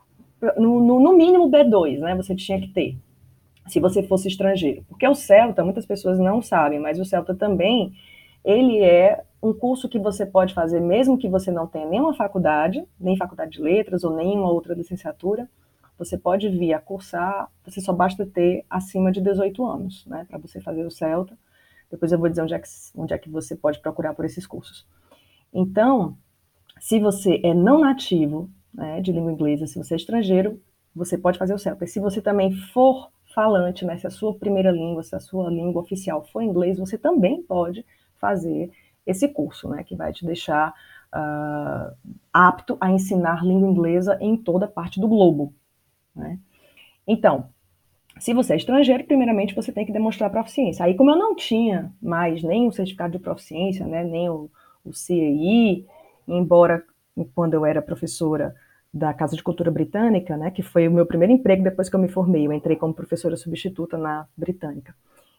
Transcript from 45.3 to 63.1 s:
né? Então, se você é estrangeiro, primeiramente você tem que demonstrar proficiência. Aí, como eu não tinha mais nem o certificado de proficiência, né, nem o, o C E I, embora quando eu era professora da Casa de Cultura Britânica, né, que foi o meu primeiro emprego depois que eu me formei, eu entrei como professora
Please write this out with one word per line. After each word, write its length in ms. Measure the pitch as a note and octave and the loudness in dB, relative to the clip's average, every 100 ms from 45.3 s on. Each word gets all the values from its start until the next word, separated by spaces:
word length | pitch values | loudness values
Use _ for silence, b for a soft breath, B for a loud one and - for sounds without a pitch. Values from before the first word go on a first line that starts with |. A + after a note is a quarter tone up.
| D3 C#3+ - _ _ _ _ _ D#3 | 4 -2 -10 _ _ _ _ _ -16
né? 220 | D3+ F#3 b b b b b b - | -12 -12 b b b b b b -4
Então, 380 | A3 G3 C#3 B2+ _ _ _ _ _ _ - | 2 2 2 -4 _ _ _ _ _ _ -10
se 140 | - | -2
você 200 | A#3+ B3 | 0 2
é 40 | - | 0
estrangeiro, 480 | - C4 B3+ C4 - | 2 4 4 2 2
primeiramente 500 | C#4 A#3 G#3+ G#3+ - | 2 2 0 -2 -4
você 160 | A#3 | -8
tem 140 | G#3+ G#3 | -6 -4
que 80 | |
demonstrar 360 | G#3+ A3 - G#3 | -2 -2 -2 -4
proficiência. 560 | G#3 A3+ - A3+ D#3+ F3 | -4 -4 -2 -2 0 0
Aí, 80 | |
como 160 | F#3+ C#4 | 4 6
eu 60 | D#4 | 6
não 200 | A4 F#4+ | 2 -2
tinha 560 | - A3+ A3+ F3+ - - | -2 0 0 -2 -4 -10
mais 420 | E3+ E3+ E3+ E3 | -4 -2 -2 -2
nem 240 | D#3+ G#3 A#3+ | -2 0 0
o 40 | |
certificado 420 | - F#3+ F#3+ F3 | -2 -6 -6 -8
de 60 | F3 | -6
proficiência, 680 | - - - D#3+ G3 F#3+ F#3 | -8 -10 -10 -6 -4 -4 -6
né, 160 | E3 | -6
nem 260 | F3 E3 F3 | -6 -4 -4
o, 220 | D#3+ D3+ b b b | -6 -10 b b b
o 100 | - | -18
C 220 | - - F3 | -14 -4 0
E 560 | D#3 C#3+ E3+ A#3 A3+ | 0 0 2 4 4
I, 160 | F3+ b b b b - | 0 b b b b -6
embora 560 | F3 F3 F3 E3+ E3 - _ _ - E3 | -2 4 6 6 4 -4 _ _ -12 -8
quando 200 | - E3 | -4 0
eu 120 | D#3 D3+ | 2 2
era 160 | D3+ | 0
professora 720 | D3 - D#3+ - D#3+ D#3 - b b b b | -4 -6 -8 -4 -2 -2 -4 b b b b
da 200 | D3+ D#3 | -6 -4
Casa 240 | D3 D#3 D#3 | -2 -4 -4
de 40 | |
Cultura 300 | - E3+ E3+ | -6 -4 -2
Britânica, 640 | D#3 D3+ G3+ A3+ F#3+ F#3 D3+ | 0 -2 0 2 2 -2 -6
né, 160 | D#3+ | -6
que 100 | F#3+ | -6
foi 260 | F3+ E3+ E3 | -2 2 4
o 40 | |
meu 140 | E3+ E3+ | 4 2
primeiro 280 | E3+ F#3 | 2 4
emprego 300 | B3+ G#3+ F#3+ | 6 6 2
depois 260 | F#3+ F#3+ F#3 | 2 -2 -2
que 60 | G3 | 0
eu 40 | |
me 100 | F#3 | 0
formei, 360 | F#3+ F3+ E3 D3 | 0 2 2 2
eu 80 | |
entrei 220 | D3+ E3 D#3 | -2 -2 -2
como 180 | D#3+ | -2
professora 440 | D#3+ F3+ | -6 -6